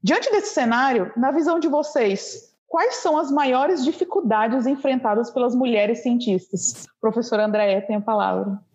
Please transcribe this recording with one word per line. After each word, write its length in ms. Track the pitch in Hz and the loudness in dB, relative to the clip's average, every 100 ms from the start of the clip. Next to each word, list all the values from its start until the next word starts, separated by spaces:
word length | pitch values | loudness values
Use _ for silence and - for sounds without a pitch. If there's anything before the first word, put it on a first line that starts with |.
Diante 260 | 190 427 523 | 2 0 2
desse 220 | 415 403 | 0 0
cenário, 600 | - 247 233 269 247 180 - | -2 0 2 2 0 -2 -2
na 160 | 262 | 0
visão 280 | 285 311 339 | 2 2 2
de 80 | 320 | 0
vocês, 840 | 294 302 302 220 196 - - - _ _ | 0 0 0 0 0 -6 -16 -18 _ _
quais 280 | 339 440 494 | 0 0 0
são 220 | 359 302 | 0 0
as 140 | 294 | 2
maiores 540 | 277 277 254 285 359 262 | 0 2 2 2 2 0
dificuldades 800 | 330 359 392 269 220 220 262 240 | -2 -2 -2 0 2 2 0 0
enfrentadas 640 | 277 269 262 247 208 240 | 0 0 0 0 0 0
pelas 260 | - 247 247 | 0 0 2
mulheres 460 | 254 226 208 233 | 2 2 2 0
cientistas? 840 | 254 240 240 185 - 185 - - - _ | 0 0 2 -2 -2 -4 -4 -6 -16 _
Professora 460 | 220 226 240 214 214 | -2 -2 -2 0 0
Andréia, 340 | 214 208 196 | 2 2 0
tem 140 | 202 214 | -2 -4
a 60 | |
palavra. 580 | 208 214 190 185 202 196 _ | -2 0 0 -2 -4 -6 _